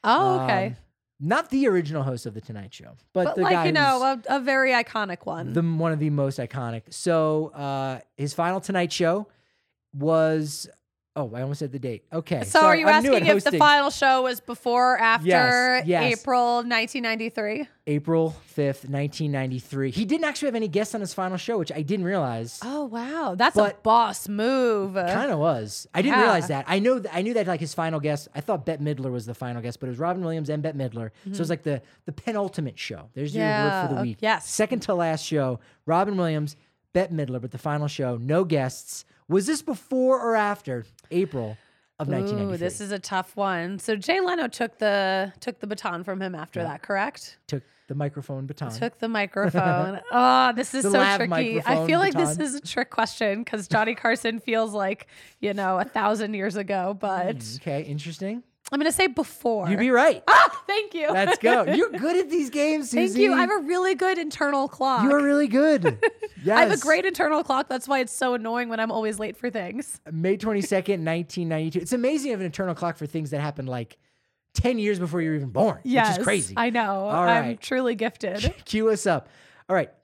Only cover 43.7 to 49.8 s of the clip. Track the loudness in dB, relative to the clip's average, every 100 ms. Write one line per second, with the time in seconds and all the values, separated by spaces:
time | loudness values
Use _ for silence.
43.7 | -6 -4 -4 0 0 0 0 -4 -4 -6
44.7 | 0 0 2 2 0 -2 -6 -10 -8 -8
45.7 | -6 -6 -6 -6 -6 -6 -8 -8 -6 -6
46.7 | -6 -4 -2 -2 -4 -20 -20 -8 -8 _
47.7 | _ _ -4 -4 -4 -10 -10 -10 -8 -10
48.7 | -6 -6 _ -4 -2 -2 0 0 2 2
49.7 | 0